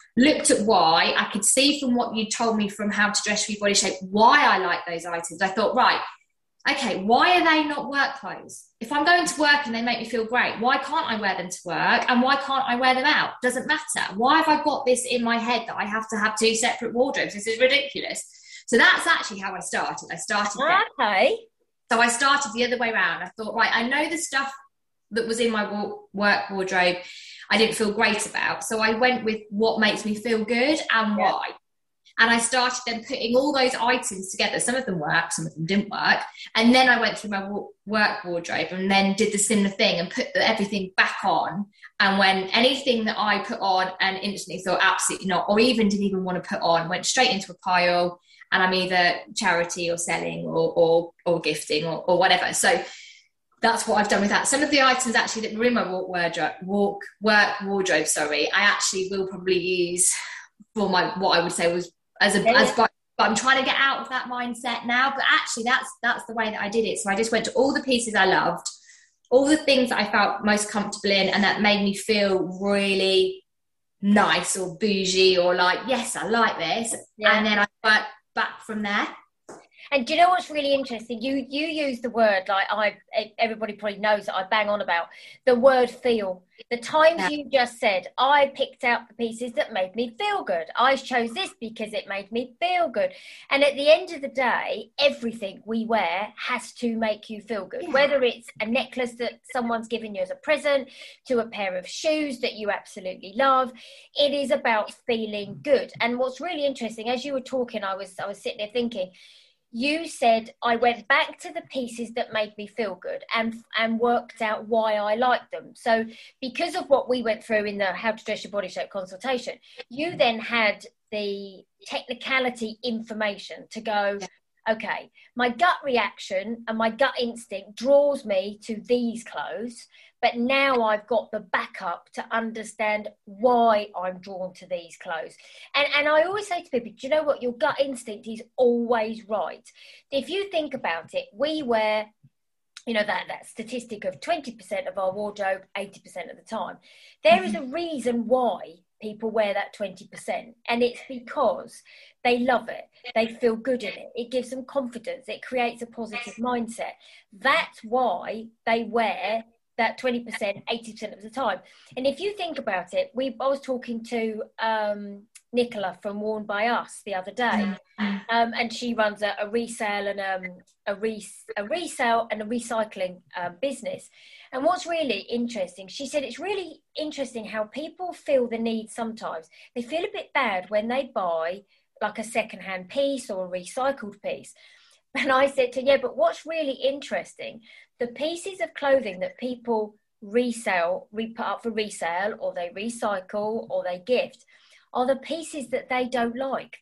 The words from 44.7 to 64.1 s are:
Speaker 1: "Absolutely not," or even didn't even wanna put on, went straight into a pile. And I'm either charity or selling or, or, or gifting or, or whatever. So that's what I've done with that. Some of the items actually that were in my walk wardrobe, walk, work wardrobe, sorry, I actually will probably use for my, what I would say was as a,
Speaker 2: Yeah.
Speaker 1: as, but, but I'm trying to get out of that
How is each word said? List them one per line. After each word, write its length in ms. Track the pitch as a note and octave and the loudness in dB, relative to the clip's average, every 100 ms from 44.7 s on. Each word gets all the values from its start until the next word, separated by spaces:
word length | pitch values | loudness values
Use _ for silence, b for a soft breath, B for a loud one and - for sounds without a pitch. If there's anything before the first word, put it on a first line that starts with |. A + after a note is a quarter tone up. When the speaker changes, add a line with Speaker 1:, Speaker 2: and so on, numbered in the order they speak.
| E3+ | 2
Speaker 1:
"Absolutely 460 | F#3+ - - - F#3+ | 4 2 0 -2 0
not," 200 | E3+ - | 0 4
or 100 | G#3 | 4
even 300 | B3 A3+ G#3 | 6 4 4
didn't 160 | G3+ | 2
even 180 | G3+ F#3+ | 0 0
wanna 200 | F#3 F3 | -2 -4
put 180 | - F#3+ | -4 -2
on, 300 | E3+ E3 E3 | 2 2 2
went 160 | F3+ - | -2 0
straight 240 | C4 B3 | 2 2
into 200 | G3 - | 2 -4
a 60 | F3 F#3+ | -8 0
pile. 500 | F3+ F3 F3 F3 F3 b b - | 2 4 4 2 -2 b b -2
And 120 | F#3+ | 2
I'm 100 | F#3 | 4
either 440 | F#3 F#3 F#3 F3 - - - | 2 2 4 4 2 -6 -2
charity 540 | G3+ E3+ E3+ F#3 E3+ | 2 2 0 -2 -2
or 80 | E3+ | -2
selling 480 | - E3 E3+ E3 E3 | -2 -4 -4 -6 -2
or, 260 | D#3+ E3 | 0 2
or, 380 | E3+ E3 E3+ E3+ - F3+ | 4 6 6 2 -4 0
or 120 | E3 | 0
gifting 460 | D#3 D3+ - D3+ | 0 -2 -2 -2
or, 140 | E3 D#3 - | -2 -2 2
or 100 | F3 | 4
whatever. 360 | F#3 - - | 6 4 2
So 280 | - G3 F3 B B B B B _ _ _ | 2 2 2 B B B B B _ _ _
that's 260 | A3+ A3+ - | 2 2 2
what 120 | G#3 | 2
I've 100 | G3+ | 2
done 140 | G3 | 2
with 80 | G3+ | 2
that. 180 | A#3 G#3 | 2 2
Some 140 | C4+ | 2
of 80 | D4 | 2
the 100 | C#4+ | 4
items 340 | C4 B3 A#3 | 4 4 2
actually 280 | A3+ - A3 | 0 0 -2
that 160 | G#3+ G#3+ | -6 0
were 80 | B3 | 2
in 80 | |
my 120 | A3+ F3+ | 2 0
walk 220 | F#3 F3+ | -2 -2
wardrobe, 440 | F3+ E3+ E3 D3+ - | -2 -2 0 -4 -4
walk, 400 | F#3 G3+ G3+ G3+ - - | -2 2 2 0 -12 -2
work 400 | G#3+ G#3 G3+ - | 4 6 4 0
wardrobe, 460 | G3 G3 F#3 D#3 D#3 | -2 0 2 2 2
sorry, 440 | E3+ D3 D3 D#3 | 0 0 0 0
I 120 | F#3+ | 4
actually 460 | G3+ - - F#3+ F#3 | 4 2 0 -2 -2
will 160 | G3 F#3+ | -4 -4
probably 320 | F#3 F3+ F3+ | -4 0 0
use 560 | F3+ F3+ F3 F3+ - B B B B _ _ | 2 0 0 2 0 B B B B _ _
for 140 | A3 F#3+ | -2 2
my, 220 | F#3 E3+ F#3+ | 2 2 0
what 200 | F#3+ E3+ | 2 2
I 40 | |
would 100 | E3+ | 2
say 180 | F3 E3+ | 0 0
was 220 | F3 F3+ _ _ - | 0 -4 _ _ 0
as 140 | G3+ G3+ | 2 4
a, 60 | |
Speaker 2:
Yeah. 200 | A3 A#3 | 6 6
Speaker 1:
as, 100 | A3 | 6
but, 180 | - A3 - _ - | 4 2 0 _ 0
but 100 | G#3 | 2
I'm 80 | A3 | 2
trying 220 | B3+ C4+ | 2 2
to 80 | B3+ | 2
get 100 | - | 2
out 240 | C4+ - | 2 0
of 80 | |
that 220 | - | -4